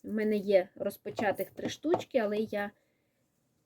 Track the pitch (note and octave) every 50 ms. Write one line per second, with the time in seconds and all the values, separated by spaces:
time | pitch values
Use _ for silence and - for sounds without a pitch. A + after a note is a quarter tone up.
0 | - G3 G#3 A3 G#3+ G#3+ G#3+ G#3 F#3+ G3+ G3 F#3 F3+ - - - - G3+ - -
1 | - G#3 G#3 - A3+ G3+ F#3 - F#3+ - - - - A#3+ - - - D4+ F4+ -
2 | - - - B3+ G#3+ G3+ G#3 G#3 A3 G#3 - G3+ G3+ G#3 - _ _ _ _ _
3 | _ _ _ _ _ _ _ _ _ _ _ _ _